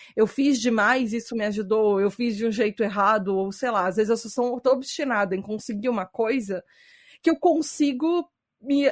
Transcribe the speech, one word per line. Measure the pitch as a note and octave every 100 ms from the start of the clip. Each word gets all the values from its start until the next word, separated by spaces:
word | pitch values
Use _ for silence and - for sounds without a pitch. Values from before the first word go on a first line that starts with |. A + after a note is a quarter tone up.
| - -
eu | G#3+
fiz | - C#4 C4
demais, | A#3 A3 G#3 C4 A#3
isso | A3+ - A#3
me | G#3+
ajudou, | G#3 F#3+ A3 G#3+ G3
eu | G3+
fiz | G3 A#3+ G#3
de | A3+
um |
jeito | G#3 G#3+ G#3
errado, | G#3 G3+ G3 A3 G3 F#3+
ou | G3
sei | G3 B3+
lá, | G#3+ F#3
às | F#3+
vezes | G#3+
eu | A3+
só | A3
sou, | - A#3+ B3
tô | B3
obstinada | C4 C4+ - C#4 A3 G3+ F#3+
em |
conseguir | G3+ G#3+ - G3+ B3
uma | A3+ F#3
coisa | - A3+ C4+ G3+ F#3+ - _ _ _ _ -
que | -
eu | D#4+
consigo | F4+ D#4+ D4+ - C#4+ B3 D#4 F4 E4+ _ _ _ A#3+
e, | C#4 C#4